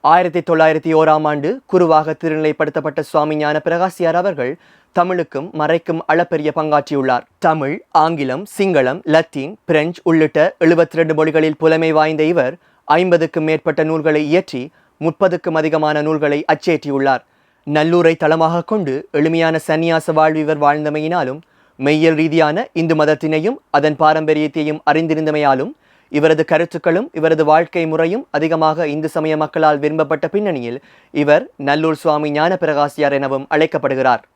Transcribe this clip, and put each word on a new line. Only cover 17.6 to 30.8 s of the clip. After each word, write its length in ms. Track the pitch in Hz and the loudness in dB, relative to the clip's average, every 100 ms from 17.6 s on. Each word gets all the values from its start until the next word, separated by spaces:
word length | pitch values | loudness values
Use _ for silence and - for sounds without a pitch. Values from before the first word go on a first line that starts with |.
| - | -4
நல்லூரை 460 | 151 160 175 165 165 | -2 2 4 2 2
தளமாக 400 | 156 160 160 170 - | 0 2 0 0 -4
கொண்டு 220 | 220 151 131 - 151 | -4 -2 -6 -4 -2
எளிமையான 400 | 156 165 160 160 - | 0 2 0 -2 -2
சந்நியாச 460 | 160 165 165 165 156 | -2 0 0 0 2
வாழ்வு 220 | 156 156 | 2 2
இவர் 180 | 151 151 | -2 0
வாழ்ந்தமையினாலும், 760 | 143 151 151 151 156 175 131 147 _ _ _ - | 2 0 -2 -4 -2 -2 -4 -6 _ _ _ -4
மெய்யியல் 380 | 131 156 165 156 | 0 2 2 2
ரீதியான 420 | 160 160 151 165 254 170 | 0 2 0 0 -4 -4
இந்து 140 | 165 156 | 0 2
மதத்தினையும் 580 | 151 151 156 156 180 277 _ 147 | 2 0 -2 -2 -2 -6 _ 0
அதன் 180 | 151 135 | 0 2
பாரம்பரியத்தையும் 760 | 156 156 156 151 151 160 151 151 - | 2 2 0 0 -2 -4 -4 -4 -2
அறிந்திருந்தமையாலும், 840 | 151 165 156 156 151 143 131 175 311 _ _ _ | 0 0 -2 -2 0 0 0 -2 -10 _ _ _
இவரது 320 | 147 156 156 156 | 0 2 2 2
கருத்துக்களும் 560 | 160 170 165 175 170 254 160 | 0 0 -2 -2 -2 -2 -2
இவரது 240 | 160 160 151 | 0 2 4
வாழ்க்கை 320 | 156 170 175 160 | 2 2 -4 -2
முறையும் 320 | 160 165 214 - 147 | 0 -2 -2 -6 -4
அதிகமாக 500 | 160 160 156 156 160 | -2 0 0 0 -4
இந்து 160 | 147 156 | -4 -4
சமய 180 | 165 156 156 | -4 -2 -2
மக்களால் 400 | 151 160 156 147 | -4 0 0 2
விரும்பப்பட்ட 420 | 147 156 147 151 160 | -2 -2 -2 -2 -4
பின்னணியில் 440 | 202 208 147 117 127 | -2 -4 -4 -8 -10